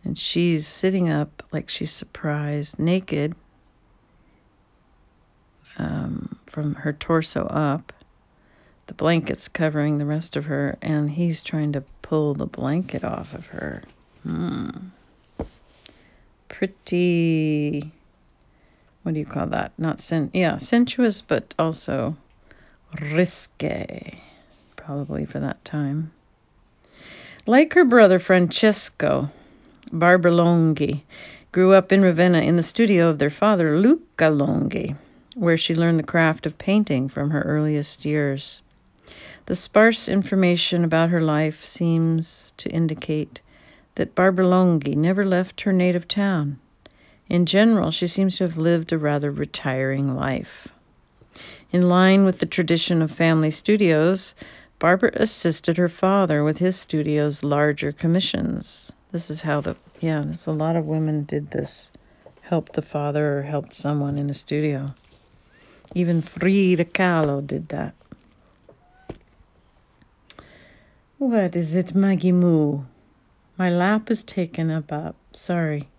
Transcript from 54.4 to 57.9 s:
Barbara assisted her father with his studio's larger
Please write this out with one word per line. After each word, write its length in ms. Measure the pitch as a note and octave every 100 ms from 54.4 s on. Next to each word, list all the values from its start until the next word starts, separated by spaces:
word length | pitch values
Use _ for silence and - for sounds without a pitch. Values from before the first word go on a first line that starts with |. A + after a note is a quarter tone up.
| - - - _
Barbara 320 | E3 F#3 A#3
assisted 600 | - A3 - F3 D#3 - E3+
her 120 | F3
father 540 | - F#3 G3 F#3 D3+
with 160 | D3+ D#3
his 200 | F3+ F3+
studio's 640 | - D3+ D#3 D3+ D3 C#3+
larger 500 | D3 C#3+ D3+ D3 D3